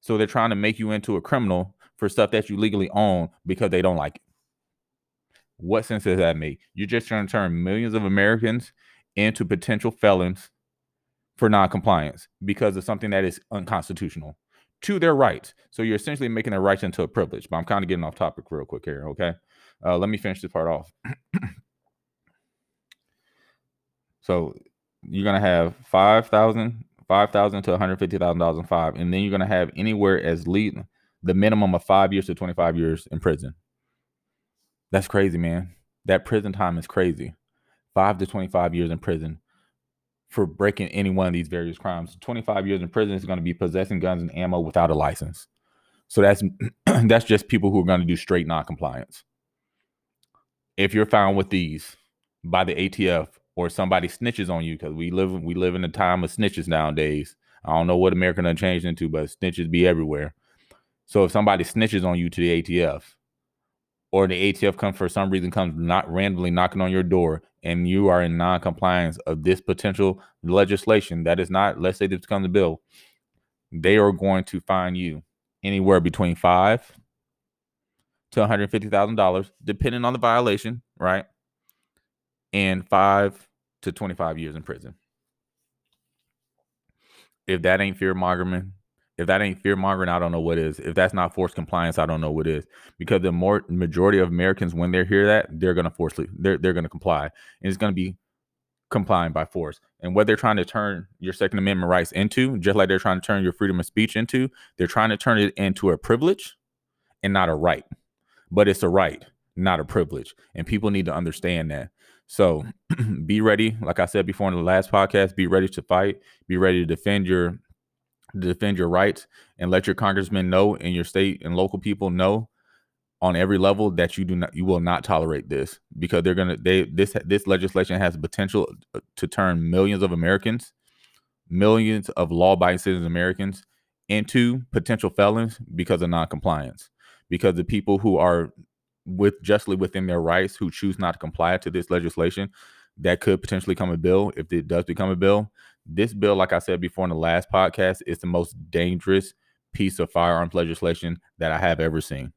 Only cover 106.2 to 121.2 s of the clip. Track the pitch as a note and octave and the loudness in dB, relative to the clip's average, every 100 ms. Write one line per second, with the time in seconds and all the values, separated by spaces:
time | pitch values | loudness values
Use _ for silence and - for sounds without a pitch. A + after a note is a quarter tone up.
106.2 | D#3 G3 - _ _ _ _ _ _ _ | 2 -2 -6 _ _ _ _ _ _ _
107.2 | G2 G2 F2+ D#2 F2 D2+ - - _ _ | -2 0 0 0 0 0 -6 -20 _ _
108.2 | _ _ _ F#2 G2+ F#2+ F2+ F#2+ E2+ - | _ _ _ 2 4 4 2 2 0 -2
109.2 | - _ _ - F#2 F2 D2+ - D#2+ C#2+ | -18 _ _ -4 0 0 -2 -2 -2 -6
110.2 | - - _ - E2 G#2+ G#2+ G2+ F2 D2+ | -14 -20 _ -12 -4 -2 0 -2 -2 -4
111.2 | E2+ D2+ F2+ F2 D#2+ D2 B1+ _ _ _ | -6 -6 -4 -4 -4 -8 -10 _ _ _
112.2 | _ - F#2+ D#2+ A#2 - _ E3 A2+ D#2 | _ 2 2 2 -6 -16 _ -4 -4 -4
113.2 | D#2 G#2 A2 G#2 A2 A2+ G2 F2 F2+ G2+ | -2 2 4 4 2 -2 -6 -2 0 0
114.2 | F2+ F#2+ G2 F2 F2 F#2 G2 G#2 G2 G2+ | -2 -2 -2 -2 2 2 2 2 2 2
115.2 | G2 F#2+ F2+ F#2+ F#2 - - F#2 G2 F#2+ | 0 0 2 2 0 -4 0 0 0 -4
116.2 | _ _ _ F#2 F#2 F#2 E2 D#2+ - G2+ | _ _ _ 2 4 2 0 -2 0 0
117.2 | F#2 F#2 F2 F2 _ _ _ _ _ _ | 2 0 0 -4 _ _ _ _ _ _
118.2 | _ G2 F2+ F2 G#2 F#2+ F2 F2+ G2+ - | _ -6 -4 -2 -2 0 2 4 2 0
119.2 | - _ _ _ F2+ F#2 F#2+ F#2 G#2 F#2+ | -12 _ _ _ 0 2 2 0 0 0
120.2 | F#2 G2 F#2 F#2 G#2 G#2 F2 F2 E2+ F#2+ | -2 -2 2 4 4 2 -2 -4 -2 0